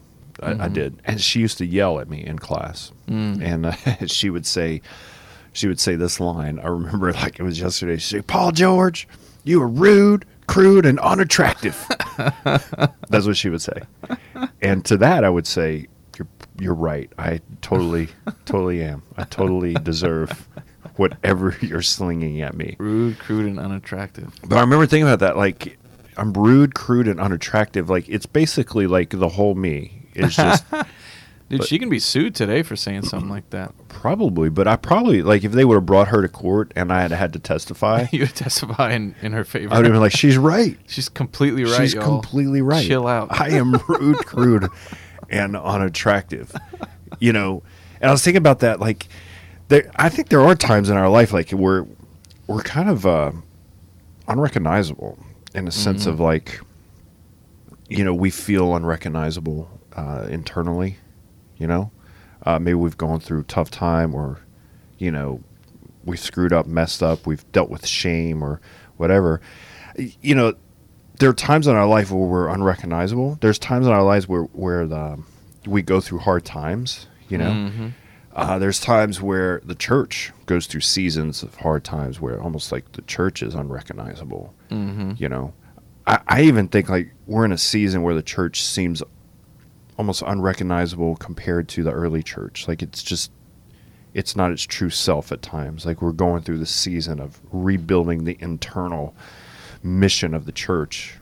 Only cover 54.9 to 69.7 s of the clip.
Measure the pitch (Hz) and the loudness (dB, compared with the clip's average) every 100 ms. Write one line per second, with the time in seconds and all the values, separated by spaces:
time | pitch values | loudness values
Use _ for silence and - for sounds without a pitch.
54.9 | - 52 - - - - 95 90 92 101 | -6 -14 -16 -20 -20 -14 -8 -6 -4 -2
55.9 | 98 101 80 82 80 - - - - _ | 0 -2 0 2 0 -2 -16 -20 -20 _
56.9 | - - _ _ _ _ _ - - - | -20 -20 _ _ _ _ _ -20 -20 -8
57.9 | 98 95 87 95 - - 98 90 87 82 | -2 0 2 0 -2 0 2 2 2 -2
58.9 | 80 80 80 80 82 80 78 82 - _ | -4 -4 -4 -4 -6 -6 -8 -10 -16 _
59.9 | - 73 71 52 80 - 87 85 87 95 | -12 -8 -8 -8 -10 -8 -6 -4 -2 -4
60.9 | 98 _ _ _ _ _ - 80 85 107 | -8 _ _ _ _ _ -8 -2 -2 -4
61.9 | - - - - - - 82 87 87 85 | -10 -20 -20 -20 -8 -2 0 2 0 0
62.9 | - 80 80 - 78 76 - 80 - 85 | -2 -4 -4 -4 -6 -4 -4 -4 -4 -2
63.9 | 82 82 71 73 - - _ _ - _ | 0 0 -2 -6 -10 -16 _ _ -20 _
64.9 | - 90 76 69 64 - _ _ - - | -8 -6 -4 -6 -10 -14 _ _ -20 -20
65.9 | _ 90 87 - - 90 85 78 82 82 | _ -10 -10 -6 0 2 2 2 0 -2
66.9 | - 82 80 80 76 - 95 - - - | 0 0 0 -4 -6 -2 0 0 -4 -8
67.9 | - 92 82 82 78 71 76 - - - | -4 -2 -2 -2 -4 -6 -8 -12 -20 -20
68.9 | - 85 98 87 80 - - - | -4 2 4 4 0 -6 -20 -20